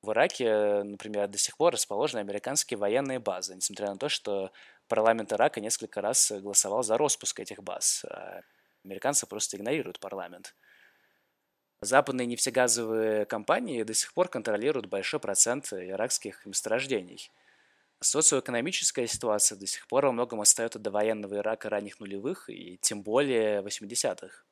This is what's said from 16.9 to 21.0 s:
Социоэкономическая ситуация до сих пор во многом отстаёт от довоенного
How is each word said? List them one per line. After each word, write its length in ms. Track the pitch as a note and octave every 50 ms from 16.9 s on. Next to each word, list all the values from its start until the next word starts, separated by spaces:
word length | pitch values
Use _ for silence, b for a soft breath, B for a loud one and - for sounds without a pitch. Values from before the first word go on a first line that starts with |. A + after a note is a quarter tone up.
| C3+ G#2+ F2+ F2+ F#2 - - - b b b b b b b b b b b b b _ -
Социоэкономическая 1000 | - - C#3+ D#3 - - C3+ - - B2 A#2 A#2+ D#3+ F#3 - - - - - A#2+
ситуация 540 | A2+ - - - A#2 G#2 G#2 - - G#2+ F#2+
до 80 | G2 F#2+
сих 180 | - - -
пор 220 | _ - C3 C#3 C#3
во 40 |
многом 300 | B2 A#2 B2 A#2+ A#2+ A2
отстаёт 340 | G#2 - - - A2+ A2+ -
от 60 | A2+
довоенного 540 | G#2+ G#2+ G2 G#2